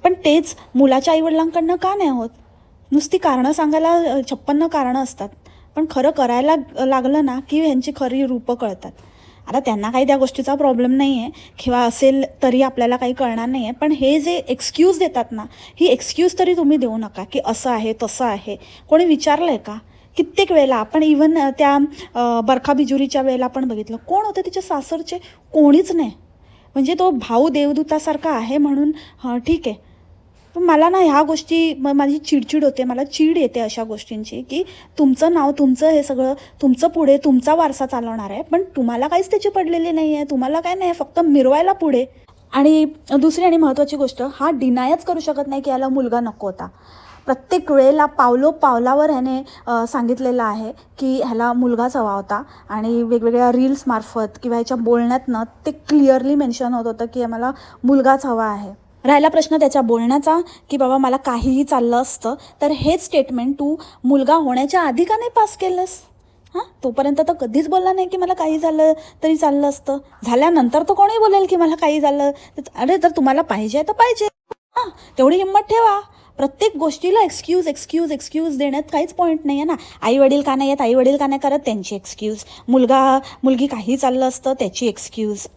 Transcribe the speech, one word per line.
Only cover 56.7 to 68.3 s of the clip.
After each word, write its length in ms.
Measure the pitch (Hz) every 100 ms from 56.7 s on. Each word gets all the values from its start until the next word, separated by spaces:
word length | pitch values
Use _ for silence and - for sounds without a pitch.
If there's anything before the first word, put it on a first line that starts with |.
होत 140 | 247 233
होतं 180 | 220 233
की 180 | 247
आम्हाला 280 | 240 226 247 277 - -
मुलगाच 420 | 247 269 262 269 269
हवा 200 | 226 220
आहे. 420 | 202 202 202 _ _ 254
राहिला 220 | 285 311
प्रश्न 280 | 320 311 311
त्याच्या 260 | 285 277
बोलण्याचा 580 | 233 233 233 285 302 330 339 - _
की 80 | 277
"बाबा 200 | 262 269
मला 200 | 262 262
काहीही 460 | - 240 240 262
चाललं 380 | 285 269 240 240
असतं 340 | 262 - 226 277 - _
तर 100 | 294
हेच 340 | 294 294 359 -
स्टेटमेंट 500 | 320 269 247 247 277
तू 160 | 285 320 - -
मुलगा 300 | 247 277 269
होण्याच्या 480 | 330 285 247 277 370
आधी 220 | 320 247
का 140 | 349 427
नाही 120 | 480
पास 280 | 466 415 -
केलंस?" 320 | 370 359 370 - _ _ _ _ _
हां, 300 | 349 480 _
तोपर्यंत 320 | 262 233 277 285
तर 160 | 320
कधीच 360 | 339 247 240 294
बोलला 240 | 370 370
नाही 140 | 381 359
की 100 | 370
"मला 160 | 359